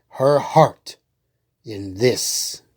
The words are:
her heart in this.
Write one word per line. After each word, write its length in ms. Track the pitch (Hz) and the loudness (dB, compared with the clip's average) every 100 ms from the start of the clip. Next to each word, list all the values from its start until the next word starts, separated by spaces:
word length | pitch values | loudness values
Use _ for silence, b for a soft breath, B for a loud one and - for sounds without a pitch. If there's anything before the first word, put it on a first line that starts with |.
| _ | _
her 300 | - 131 143 | -4 0 2
heart 580 | - - 147 - - - _ _ _ _ _ _ - | 2 4 4 2 -16 -20 _ _ _ _ _ _ -14
in 300 | 104 98 92 | -12 -12 -2
this. 680 | 120 117 - - - - _ | 0 0 -2 -6 -8 -12 _